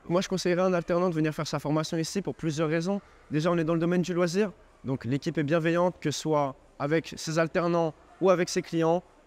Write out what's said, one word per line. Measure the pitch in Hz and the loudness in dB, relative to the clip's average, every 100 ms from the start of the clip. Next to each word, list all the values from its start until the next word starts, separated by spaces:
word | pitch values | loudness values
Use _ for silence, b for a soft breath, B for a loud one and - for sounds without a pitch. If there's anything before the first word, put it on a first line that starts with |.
| - | -2
Moi, | 170 | -2
je | 190 | 0
conseillerais | 185 180 175 | -2 0 2
à | 185 | 2
un | |
alternant | 175 - 175 185 | 0 0 0 0
de | 160 | 0
venir | 156 | -2
faire | 151 151 | -2 -6
sa | 151 | -4
formation | 147 156 156 170 | -2 -2 -2 -4
ici | 156 202 | -4 -4
pour | 156 - | -6 -4
plusieurs | 160 147 156 | -4 -2 0
raisons. | 165 170 202 - B B | 0 0 -4 -6 B B
Déjà, | 151 175 | -2 2
on | 175 | 2
est | |
dans | 160 | 2
le | 170 | 2
domaine | 170 180 | 2 2
du | 175 | 0
loisir, | 175 180 180 208 - - _ | 0 0 2 -2 -4 -20 _
donc | - 135 113 | -6 -4 -2
l'équipe | 139 - 156 | -2 -2 -2
est | |
bienveillante, | 143 170 160 170 180 - | 0 2 2 2 0 0
que | 156 | -4
ce | 139 | -4
soit | 156 147 143 - - - | 0 0 0 -4 -16 -8
avec | 143 160 - - | -2 -2 -2 -8
ses | - 156 | -4 0
alternants | 165 180 170 170 165 - - - | 0 0 0 2 0 -4 -16 0
ou | 185 | 4
avec | 175 180 | 4 2
ses | 185 | -2
clients. | - 165 160 175 - _ | -2 0 2 2 -2 _